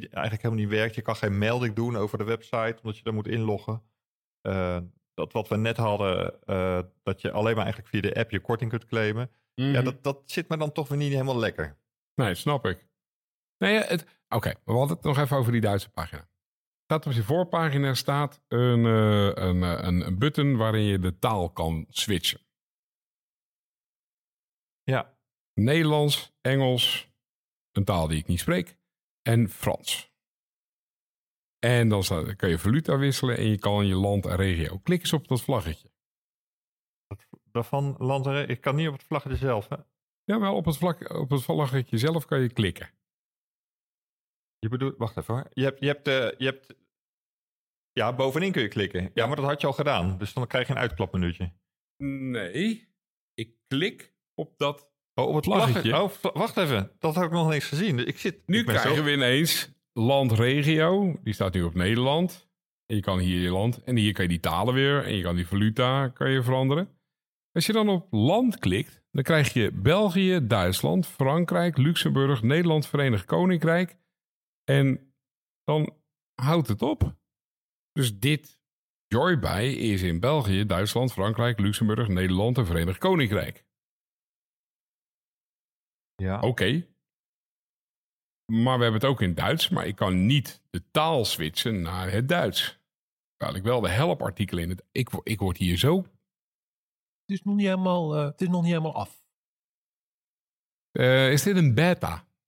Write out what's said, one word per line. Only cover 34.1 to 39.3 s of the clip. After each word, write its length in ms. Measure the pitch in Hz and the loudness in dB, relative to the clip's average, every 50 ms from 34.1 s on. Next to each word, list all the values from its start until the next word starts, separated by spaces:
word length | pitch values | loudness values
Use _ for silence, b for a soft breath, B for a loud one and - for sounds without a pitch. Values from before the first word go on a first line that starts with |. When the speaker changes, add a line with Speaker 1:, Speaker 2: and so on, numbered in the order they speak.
| 101 101 - | 0 0 -2
Speaker 2:
en 100 | - 87 | -2 -2
regio. 420 | 90 95 95 90 82 78 - - 98 | 0 0 0 0 -2 -2 -6 -6 -8
Klik 220 | - - 180 170 | -4 -2 -2 -2
eens 140 | - - - | 0 -2 -2
op 140 | 143 - - | -2 -2 -2
dat 140 | 131 120 | -4 -4
vlaggetje. 500 | - - 135 110 80 85 80 - - - _ _ _ _ _ _ _ _ _ _ _ _ _ _ _ _ _ _ _ _ _ _ _ _ | -2 -2 -2 -2 -2 -4 -8 -10 -12 -20 _ _ _ _ _ _ _ _ _ _ _ _ _ _ _ _ _ _ _ _ _ _ _ _
Speaker 1:
Dat, 200 | 104 - _ _ - - _ _ | -18 -18 _ _ -20 -20 _ _
dat 160 | - 117 113 - | -4 -4 -4 -2
van 280 | - 139 143 139 131 - | -2 -2 -2 -2 -4 -4
land 280 | 127 127 135 135 131 | -2 -2 -2 0 -2
en 60 | 139 139 | -2 -2
re-, 140 | 143 139 - | -2 -2 -4
ik 100 | 123 - | -6 -4
kan 140 | - 143 135 | -2 -2 0
niet 120 | 151 165 156 | 0 0 -2
op 60 | 139 | -4
het 100 | 135 - | -8 -8
vlaggetje 340 | - 156 143 - 135 | -4 -4 -4 -4 -4